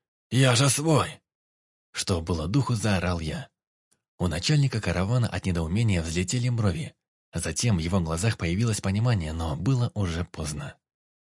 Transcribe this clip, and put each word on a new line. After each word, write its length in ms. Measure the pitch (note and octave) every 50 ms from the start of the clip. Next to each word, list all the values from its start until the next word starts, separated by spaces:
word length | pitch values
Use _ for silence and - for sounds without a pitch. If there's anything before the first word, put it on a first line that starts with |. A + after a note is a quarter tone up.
| _ _ _ _ _ _
Я 240 | - B2+ C3+ C3 A#2+
же 140 | A#2 C#3+ C#3
свой!" 520 | - C#3+ D3+ E3 D#3 A#2+ F#2 D#2+ - - _ _ _ _ _ _ _ _ _ _ _ _ _ _
Что 300 | - - - - G2 E2
было 260 | D#2+ F2 F2+ D#2+ D2+
духу, 260 | - A2 C#3+ B2 - B2
заорал 460 | G#2 G2 G#2+ G2+ F2 E2 F2+ F2+ E2
я. 300 | D#2+ D#2 - - - - _ _ _ _ _ _ _ _ _ _ _ _ _
У 100 | - F2+
начальника 540 | F2 D#2 F2 - - D3+ D3 C#3+ C3 - A2
каравана 460 | - F#2 E2+ F2+ F#2 G2 A#2+ B2+ A#2
от 180 | - - G2+ -
недоумения 560 | F#2+ E2+ E2+ E2 D#2+ F2+ A2 A#2+ A2 G2 E2+
взлетели 480 | D#2 E2 D#2+ F2 F#2+ F#2 B2+ B2+ A#2+ B2+
брови, 460 | A#2+ A2+ G#2+ G2+ D#2+ D#2+ - - - _ _ _ _ _ _ _
а 80 | - E2+
затем 380 | D#2+ D#2+ D2+ - - A#2+ G2+
в 20 | E2+
его 200 | D#2+ E2+ G2 F#2+
глазах 380 | E2+ D#2+ E2 D#2+ G2+ A2+ G#2
появилось 440 | - F2+ E2 F2 G2 A#2+ A#2 G#2+ -
понимание, 500 | - G2 G2 G#2+ A2+ B2 A#2 G2 D#2+ D#2
но 240 | D#2 E2 E2 D#2+ C#2+
было 360 | C2+ E2+ C3+ C3+ A#2+ A#2+ - -
уже 320 | G#2 G2 E2+ E2 E2+ E2+
поздно. 500 | - - - D#2+ D2+ D2+ D2 C#2+ C#2 - _ _ _ _ _ _ _ _ _ _ _ _